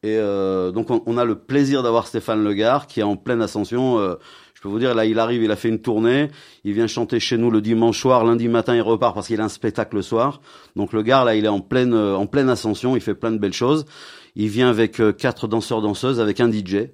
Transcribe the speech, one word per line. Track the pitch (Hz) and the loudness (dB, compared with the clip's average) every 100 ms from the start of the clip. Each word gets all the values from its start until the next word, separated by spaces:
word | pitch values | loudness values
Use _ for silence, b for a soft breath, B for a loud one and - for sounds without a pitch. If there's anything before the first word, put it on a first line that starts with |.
Et, | 107 110 | -2 -2
euh, | 104 101 95 95 92 | 0 -2 0 0 -2
donc, | 92 110 | -4 -2
on, | 120 117 | -2 0
on | 117 | -2
a | |
le | 120 107 | 0 -2
plaisir | - 135 139 139 | -2 0 2 2
d'avoir | 123 117 113 | 2 0 0
Stéphane | 117 - 110 | -6 -2 0
Le | 104 | 0
Gard, | 101 110 139 - | 2 2 0 -2
qui | - | -4
est | |
en | 104 98 | -2 -2
pleine | - 120 | -2 -2
ascension. | 107 107 98 120 131 117 | -2 -4 -4 -2 0 2
Euh, | 98 85 B B B | 0 -4 B B B
je | _ | _
peux | 98 | -8
vous | 104 | -2
dire, | 127 | 0
là, | 113 110 | 2 2
il | 110 | 2
arrive, | 113 120 | 0 2
il | 110 | 0
a | 104 | 0
fait | 117 | -2
une | 110 | -2
tournée, | 117 110 113 131 147 147 B B | -2 2 2 2 0 -6 B B
il | 104 | -6
vient | 104 113 | -2 -2
chanter | 117 117 120 | -2 -2 -2
chez | - 120 | 0 0
nous | 120 | 2
le | 110 | 2
dimanche | 104 113 117 107 | 2 2 2 2
soir, | 131 127 | 2 4
lundi | 113 117 117 | 4 2 2
matin, | 117 113 | 0 2
il | 120 | 0
repart | 107 113 120 | 2 2 0
parce | 101 - | -2 -6
qu'il | 110 | -4
a | |
un | 107 | -4
spectacle | - 113 101 107 104 | -4 -6 -4 -4 -4
le | |
soir. | 92 113 131 143 B B B - | -4 -2 -2 -4 B B B -8
Donc, | 101 | -4
Le | 110 | -2
Gard, | 107 135 | 2 4
là, | 123 | 4
il | 107 | 2
est | 107 | 0
en | 101 | -2
pleine, | 95 127 127 | -2 0 2
euh, | 117 104 95 | 2 2 0
en | 104 | 0
pleine | 143 131 | 0 0
ascension, | 120 110 101 127 | 0 -2 -2 -2
il | 127 | -2
fait | - | -2
plein | 98 117 | -4 -4
de | 110 | -2
belles | 101 | -4
choses. | 92 123 156 147 B B B B - | -2 0 0 -2 B B B B -6
Il | 107 | -4
vient | 104 127 | 2 2
avec, | 110 113 - | 4 0 2
euh, | 110 | 0
quatre | 101 131 - 113 | 2 -4 -4 -4
danseurs, | 113 107 110 | -4 -2 -4
danseuses, | 107 101 127 123 | -2 -2 -2 0
avec | 107 98 | -2 2
un | 120 | 0
D | 110 | 0
J. | 92 101 113 | -2 -4 -4